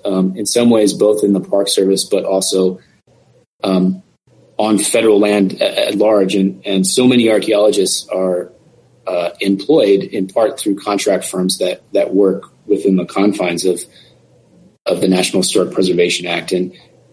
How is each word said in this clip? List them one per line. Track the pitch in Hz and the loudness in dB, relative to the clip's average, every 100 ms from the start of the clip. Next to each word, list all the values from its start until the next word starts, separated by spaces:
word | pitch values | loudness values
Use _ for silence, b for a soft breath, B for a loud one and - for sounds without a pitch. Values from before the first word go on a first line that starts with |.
| 101 | -4
um, | 95 92 101 | 0 -2 -2
in | 101 | -4
some | 120 120 | 0 2
ways, | 113 101 | 4 2
both | 92 107 107 | 2 0 2
in | 101 | 0
the | 95 | 0
Park | - 98 98 | -2 -2 0
Service, | 104 95 95 - | 0 2 0 0
but | 98 | -2
also, | 92 95 92 95 92 92 b b _ _ _ _ _ _ | -2 -2 0 0 0 -2 b b _ _ _ _ _ _
um, | 98 92 92 92 - _ _ _ _ - | -2 0 0 -2 -10 _ _ _ _ -4
on | 107 101 | 0 0
federal | - 117 113 101 | 0 2 4 4
land | 104 104 98 - | 4 2 0 -2
at, | 98 - | -4 -2
at | - 104 | -2 0
large. | 107 104 95 98 | 2 2 2 0
And, | 95 - 104 | 0 -2 -4
and | 95 92 | -2 0
so | - 127 | 2 4
many | 123 113 | 4 2
archaeologists | 107 110 104 107 101 90 - - | 2 2 2 2 2 0 -4 -6
are, | 95 92 87 80 - _ _ _ _ 92 | -4 -2 -2 -6 -16 _ _ _ _ -6
uh, | 90 87 - | -4 -4 -4
employed | 98 98 - 151 101 95 | -2 -2 2 2 4 2
in | 92 107 95 | 0 -6 -4
part | 117 107 - | 0 -2 -2
through | 104 95 | -4 -4
contract | 104 98 107 92 - | -4 -2 0 -2 -2
firms | 95 92 - | -4 -4 -2
that, | 92 90 _ | -4 -6 _
that | 104 87 | -2 0
work | 95 98 92 - _ - | 2 2 0 -8 _ -2
within | 98 101 92 | 0 2 0
the | 92 | 0
confines | 98 101 98 87 85 92 | 0 0 0 -2 -2 -2
of, | 87 - b b b _ _ _ _ _ _ 95 | -4 -8 b b b _ _ _ _ _ _ -4
of | 90 | -2
the | 95 | 0
National | 92 92 95 | 0 0 -2
Historic | - 98 90 | 0 0 0
Preservation | 92 92 85 87 - 90 | 0 0 2 0 -2 -6
Act. | 85 85 | -6 -4
And, | 90 92 B B _ _ | -4 -4 B B _ _